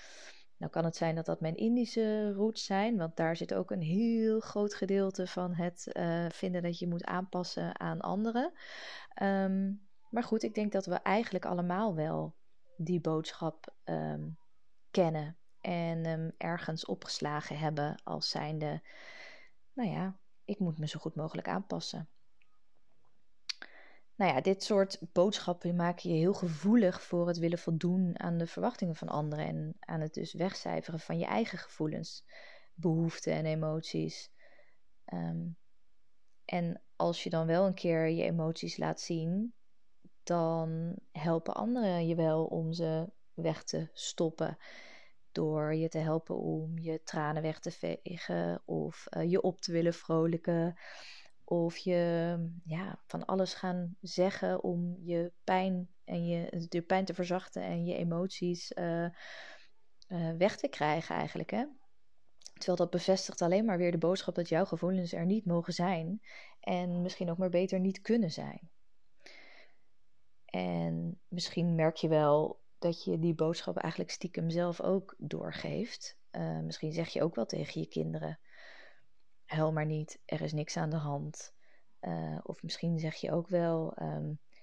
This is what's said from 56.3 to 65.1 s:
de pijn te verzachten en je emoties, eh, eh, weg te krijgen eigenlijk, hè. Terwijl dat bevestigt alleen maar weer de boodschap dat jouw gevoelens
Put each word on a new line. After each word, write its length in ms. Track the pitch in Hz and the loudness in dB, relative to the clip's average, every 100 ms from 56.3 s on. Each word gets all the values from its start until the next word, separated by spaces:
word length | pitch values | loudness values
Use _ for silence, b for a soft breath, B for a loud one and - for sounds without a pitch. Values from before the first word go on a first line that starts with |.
| 170 170 170 170 | 0 0 -4 -2
de 120 | 170 | -2
pijn 240 | 170 190 190 | 2 2 2
te 80 | |
verzachten 500 | 185 175 180 - - | -2 0 -2 -2 -6
en 220 | 185 175 170 | -4 -2 0
je 100 | - | 0
emoties, 800 | 170 165 190 - 180 175 - | 0 2 0 0 0 -2 -4
eh, 320 | - 170 170 170 | -4 0 0 -2
eh, 60 | B B B B B B - - - - 175 165 165 | B B B B B B -20 -20 -20 -6 -2 -2 4
weg 200 | 202 - | 2 4
te 100 | 277 | -4
krijgen 480 | - 151 160 - - | 0 2 2 0 -2
eigenlijk, 340 | 151 - 165 | -2 -4 -2
hè. 140 | 214 285 - - - - - - - - | 0 -2 -6 -20 -20 -20 -20 -20 -20 -18
Terwijl 240 | - - 180 | -6 -2 2
dat 120 | 175 | 2
bevestigt 520 | 175 180 190 - - | 2 4 4 2 0
alleen 240 | 170 190 220 | 4 4 4
maar 120 | 175 | 4
weer 140 | 175 | 4
de 60 | 175 | 4
boodschap 380 | 165 190 - 175 | 4 2 0 -2
dat 140 | 170 | 2
jouw 160 | 160 190 | 2 2
gevoelens 480 | 165 175 190 170 | 0 0 2 0